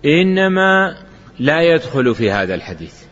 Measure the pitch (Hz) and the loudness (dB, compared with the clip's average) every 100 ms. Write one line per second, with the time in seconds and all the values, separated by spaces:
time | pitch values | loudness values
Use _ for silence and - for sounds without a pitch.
0 | 143 160 185 190 190 190 190 190 190 - | 2 2 2 2 0 2 2 2 0 -6
1 | - - - - 131 156 170 160 123 135 | -20 -20 -20 -4 -2 2 2 2 -2 -2
2 | 123 113 110 101 92 90 - 82 82 - | 0 0 -2 0 -2 -6 -8 -16 -16 -20
3 | - | -20